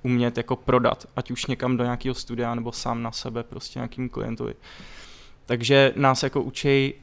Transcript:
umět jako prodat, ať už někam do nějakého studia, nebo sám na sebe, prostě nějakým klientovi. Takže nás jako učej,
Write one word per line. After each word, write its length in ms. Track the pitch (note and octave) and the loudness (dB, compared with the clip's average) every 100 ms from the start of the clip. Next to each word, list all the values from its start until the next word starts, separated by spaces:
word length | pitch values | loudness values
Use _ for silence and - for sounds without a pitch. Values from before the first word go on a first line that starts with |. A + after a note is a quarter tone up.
umět 340 | A#2 B2 A#2+ A#2+ | 0 2 2 0
jako 200 | A#2+ B2+ | -4 -4
prodat, 500 | - B2+ A#2+ - - - | 4 4 4 0 -6 -8
ať 140 | - | -6
už 160 | B2 - | -6 -4
někam 300 | B2+ B2+ B2 | -2 0 0
do 80 | |
nějakého 300 | B2 A#2+ C3+ | 0 -2 -4
studia, 400 | B2 - A#2+ A#2 | -6 -6 -4 -2
nebo 180 | A#2 A#2 | -2 -6
sám 300 | - A#2+ A#2 | -6 -4 -4
na 100 | A#2 | -4
sebe, 300 | - B2+ A2+ | -6 -6 -6
prostě 360 | A#2 - - - | -8 -12 -12 -8
nějakým 300 | B2 - B2+ | -8 -6 -6
klientovi. 460 | - A2 A#2 A#2+ - - - - - - - - - - | -4 -6 -6 -8 -8 -16 -20 -18 -18 -20 -20 -20 -20 -4
Takže 460 | A#2+ A#2 C#3 C3+ - | -2 4 6 6 6
nás 260 | C#3 C3 | 4 4
jako 200 | C#3 C#3+ | 0 -2
učej, 520 | B2+ - C#3+ C#3 C3+ - | -4 -2 2 4 2 -4